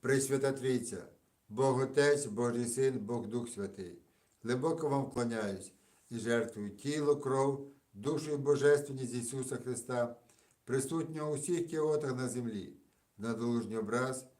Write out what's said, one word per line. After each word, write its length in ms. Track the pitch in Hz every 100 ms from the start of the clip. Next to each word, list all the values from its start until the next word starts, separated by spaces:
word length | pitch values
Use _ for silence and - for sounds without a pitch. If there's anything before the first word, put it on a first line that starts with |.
| 120
Пресвята 460 | 135 - 135 135
Трійця, 520 | 135 127 123 - 95 - - _ _ _
Бог 300 | 107 135 127
Отець, 460 | 131 143 143 143 127
Божий 400 | 104 120 120 120
Син, 340 | 131 135 123
Бог 280 | 104 120 104
Дух 220 | 120 120
Святий, 520 | - 98 - 90 87 _ _ _ _
глибоко 460 | 113 127 151 160 151
вам 160 | 139 131
вклоняюсь 680 | 123 120 113 104 95 - _ _ _ _
і 100 | 117
жертвую 500 | 107 117 107 107 104
тіло, 480 | 101 139 151 147 143
кров, 540 | 135 135 139 139 - - _
душу 380 | 98 123 151 151
і 60 | 147
божественність 760 | 139 143 143 147 143 131 123
Ісуса 420 | 120 120 135 127 123
Христа, 600 | 123 120 - 123 120 120 _ - _ _ -
присутнього 680 | 131 - 165 160 156 151
у 40 | 143
всіх 320 | - 170 165
кіотах 480 | 160 151 147 139 127
на 140 | 127
землі, 440 | 117 117 104 87 - _ _ _ -
на 160 | 110
долужній 440 | 110 120 120 101 110
образ 500 | 107 117 131 131 -